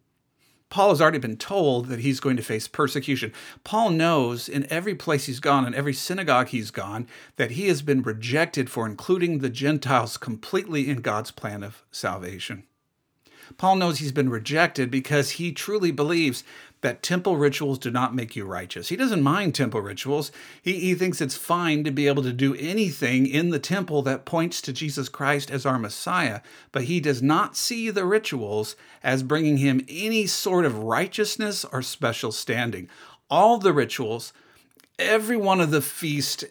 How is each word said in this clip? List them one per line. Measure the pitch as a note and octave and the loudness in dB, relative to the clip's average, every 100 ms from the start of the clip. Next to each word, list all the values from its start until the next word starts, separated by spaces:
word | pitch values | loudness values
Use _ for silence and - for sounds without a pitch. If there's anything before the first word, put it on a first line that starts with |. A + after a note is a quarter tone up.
| _ _ _ _ _ _ - | _ _ _ _ _ _ -6
Paul | G3 G3+ | 4 6
has | F3 | 6
already | D#3+ D#3 | 4 4
been | B2 A2 | -2 -6
told | - G3 D3+ B2 B2 | -4 0 2 2 0
that | A#2+ | -2
he's | C3+ C3 | -2 0
going | C#3 B2 | 0 0
to | |
face | - A2 - | -2 -4 -4
persecution. | - C#3 D3 C3+ B2+ G#2+ - - - | -2 -2 -2 -2 -2 -4 -10 -18 -18
Paul | - G#3+ A3+ | -4 0 2
knows | D#3+ E3 D#3 B2 A#2+ - | 2 2 4 2 -2 -6
in | C3+ C3+ | -4 -2
every | D#3+ G3 D#3+ | -4 -4 -4
place | - D3 C#3+ | 0 -2 -2
he's | B2 | -2
gone, | D3 C#3 | 2 4
in | B2 A#2+ | 2 -2
every | C#3+ | -2
synagogue | C3+ - F#3 E3 B2+ B2 | -2 -4 -2 2 2 2
he's | A#2+ G#2 | -2 -6
gone, | - G2 G#2+ A#2 - - - | -8 -8 -8 -10 -14 -10 -4
that | A#2 | -2
he | B2+ G3+ | 0 0
has | D3 | 0
been | D3 C3+ | 2 0
rejected | A#2 A2 A#2 C#3+ E3+ D3 B2 | 0 -4 -2 0 0 0 -4
for | A#2+ | -2
including | A2 G2+ - F#3 E3+ D#3 | -4 -4 0 0 2 0
the | C3 | -2
Gentiles | A#2+ C#3 D3+ - B2+ A2+ - | -2 0 0 2 2 2 -4
completely | - A2 - F#3+ F#3 D3+ C3+ | -8 -10 -4 -2 -2 -2 0
in | B2+ | -2
God's | A#2 G#2+ A2 | -2 -2 -4
plan | - A2 G#2 | -8 -10 -8
of | G2+ - _ | -12 -14 _
salvation. | - G#2 F#2+ F2+ F#2+ - A2 - _ _ _ _ _ _ - - - | -6 -6 -4 -8 -10 -10 -12 -16 _ _ _ _ _ _ -20 -20 0
Paul | F#3 F#3+ | 2 4
knows | F3 C#3 | 2 0
he's | D3+ | -2
been | C#3 C3 | 0 2
rejected | A#2 A2 D3+ E3+ - B2 | 0 0 2 2 2 -2
because | C3 C3 D3 C#3 | -2 0 2 2
he | - E3+ | -2 -6
truly | C#3 - G#3 F3 | -6 -4 0 0
believes | C#3 D3 E3+ D3+ A#2+ - - - _ | 2 2 2 2 0 -8 -20 -20 _
that | B2+ A#2+ | -4 -2
temple | - F3+ F#3 D#3+ | -2 0 2 4
rituals | D3 C#3 D3 B2+ | 4 2 -2 -2
do | B2 | -2
not | B2 B2 | 0 0
make | B2 A2+ | -2 -6
you | A2 | -8
righteous. | G2 F#2 F2+ F2 - | -8 -8 -8 -10 -6
He | F#3 | 0
doesn't | C4 F#3+ | 2 4
mind | C#3+ F3+ F#3+ | 4 4 0
temple | - B2 A2 | 0 0 -2
rituals. | G2 F#2+ C3 D3 D3 - - - | -4 -6 -2 -2 -4 -10 -20 -8
He, | F3+ F#3 | -4 0
he | F#3 | 0
thinks | F3+ F#3 - | 2 0 0
it's | C#3 - | -4 -4
fine | - F3 E3+ D3+ | -2 0 2 0
to | D3+ | 0
be | C#3 C#3+ | 2 2
able | C#3+ | 2
to | B2+ | 0
do | B2 C#3 C3+ | 2 0 0
anything | D3+ G#3 F#3+ C3+ A#2+ B2+ C3 | -2 0 0 0 2 4 4
in | C#3+ F3 | 2 2
the | D3+ | 0
temple | - G3 F3+ D3+ | 0 -2 0 0
that | C3+ C3+ | 0 -2
points | - E3 E3+ - | -2 0 0 -2
to | - | -6
Jesus | C3 D3+ C#3+ C3 | -6 -4 -4 -6
Christ | - C#3 C#3+ C#3+ | -2 0 0 0
as | C3+ | -2
our | C3+ B2+ | 0 0
Messiah, | G#2 - F3 F3+ C#3 G#2 - - - | -2 -6 -2 0 0 -2 -12 -20 -8
but | C#3 | -4
he | B2+ F3 | -2 0
does | D3 B2+ | 2 2
not | C3+ E3 G#3 - | 4 4 2 -2
see | - A#3 A3+ | -4 -2 -2
the | G3 | 0
rituals | F#3 G#3+ - C3+ G#2 G#2+ G#2+ - - - | 2 2 0 -4 -2 -2 -2 -6 -20 -6
as | C3 C3 | 0 0
bringing | C3 D3+ D#3 C#3 | 2 0 2 4
him | C#3 C3 - | 4 2 0
any | D#3+ G#3+ A3 G3 | -4 0 0 0
sort | - G3+ F3+ D#3 | 0 2 4 4
of | A2 | 2
righteousness | A2 A#2 F#3+ - G#3 - G#2 F#2+ | 0 0 0 -2 -2 -2 -4 -4
or | - B2+ | -6 -6
special | B2+ - A#2+ A2+ A#2 | -6 -2 -2 -2 -4
standing. | - - A#2 A#2+ F#2+ E2+ - - - - | -6 -4 -2 -2 -4 -10 -18 -20 -20 0
All | D3+ G#3+ A#3 | 6 6 6
the | F#3+ | 4
rituals, | D3 A#2 - A2 A#2 - - _ _ _ _ _ - | 4 2 -2 -4 -6 -8 -18 _ _ _ _ _ -4
every | - A3 G#3+ A#3 | 2 2 2 0
one | G3 F#3+ | 4 4
of | D#3+ | 4
the | D3+ | 2
feasts, | C3+ - E3 D3 - - D3+ | 0 -4 -4 -2 -2 -4 -8